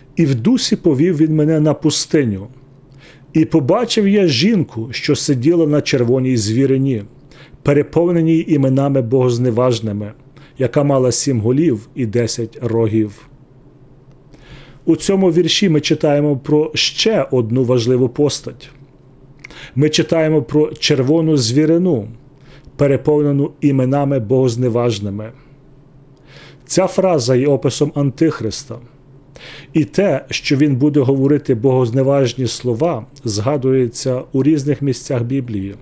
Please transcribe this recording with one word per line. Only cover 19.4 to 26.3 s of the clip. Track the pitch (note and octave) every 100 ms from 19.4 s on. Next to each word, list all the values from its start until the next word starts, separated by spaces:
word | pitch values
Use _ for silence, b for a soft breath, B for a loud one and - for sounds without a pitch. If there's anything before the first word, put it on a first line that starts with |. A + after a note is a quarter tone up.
| B B B -
Ми | D3+
читаємо | D3+ D#3 E3 D#3 D#3
про | - D3 D3+
червону | - - C#3 C3 E3 D#3+ D3+
звірину, | A2 B2+ D#3 E3 F#3 C3 G#2+ - - - B B B -
переповнену | C#3+ C3+ C#3 D3+ D3 C#3 C#3+ -
іменами | D3+ C3+ B2+ C#3 C#3 C#3
богозневажними. | G#2 C3 C3 A#2 B2+ A#2 A#2+ G2+ G2+ G2+ G#2+ B2 b b - - - - - - B